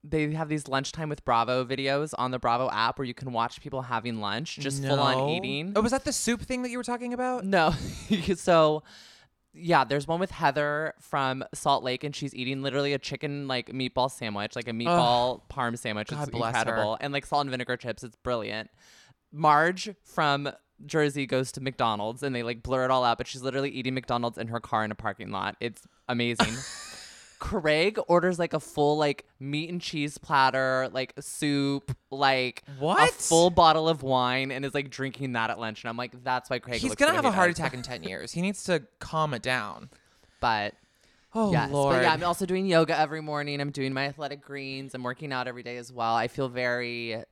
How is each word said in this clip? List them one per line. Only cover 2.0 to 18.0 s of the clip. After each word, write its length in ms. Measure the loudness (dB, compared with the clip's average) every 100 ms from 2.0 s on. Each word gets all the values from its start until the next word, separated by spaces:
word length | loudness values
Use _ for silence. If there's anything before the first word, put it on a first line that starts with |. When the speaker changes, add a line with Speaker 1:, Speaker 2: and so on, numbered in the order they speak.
| 0 -2
Speaker 1:
on 140 | -2
the 80 | 0
Bravo 280 | 2 2 2
app 260 | 2 0 0
where 80 | -6
you 80 |
can 180 | -6 -4
watch 280 | -2 -2 -4
people 220 | -8 -6
having 360 | -2 -2 -2 -4
lunch, 380 | -2 -4 -6 -6
just 240 | -4 -4
full 160 | 0 2
on 160 | 2 2
Speaker 2:
No. 140 | 0
Speaker 1:
eating? 440 | -2 -2 -4 -2 0
Speaker 2:
Oh, 60 |
was 100 | 2
that 140 | 0 -2
the 60 |
soup 280 | -2 0 -2
thing 220 | -2 -6
that 60 | -4
you 60 | -6
were 40 |
talking 300 | -6 -6 -6
about? 320 | -4 -2 -2 2
Speaker 1:
No. 280 | 4 4 2 -4 -10 -2
<laughs> 260 | -2 0 -2
So, 460 | 6 8 8 4 -6 -20 -20 -20 _ _ _
yeah, 300 | -10 4 4
there's 240 | 6 0 0
one 120 | -2
with 120 | -2
Heather 640 | 2 2 2 0 -2 -4 -8
from 440 | -6 -2 0 -2 -6
Salt 300 | -4 2 2
Lake, 200 | 2 -4
and 120 | -6 -6
she's 180 | -8
eating 300 | -6 -6 -4
literally 300 | -2 0 0
a 60 | -2
chicken, 480 | -4 -8 -6 -6 -4
like, 200 | -6 -6
meatball 420 | -6 -4 0 -2
sandwich, 460 | -2 -6 -4 -6 -6
like 120 | -6
a 40 |
meatball 640 | -4 2 4 4 4 2 -2
Speaker 2:
Ugh. 60 | _
Speaker 1:
parm 260 | -4 -4 -2
sandwich. 300 | -4 -4 -4
Speaker 2:
God 220 | -6 -6
Speaker 1:
It's 20 |
Speaker 2:
bless 240 | -2 0 0
her. 60 |
Speaker 1:
incredible. 360 | 0 0 0 -2
And, 140 | -4
like, 140 | -4 -2
salt 140 | -2
and 100 | 0
vinegar 260 | -4 -4 -4
chips. 260 | -6 -10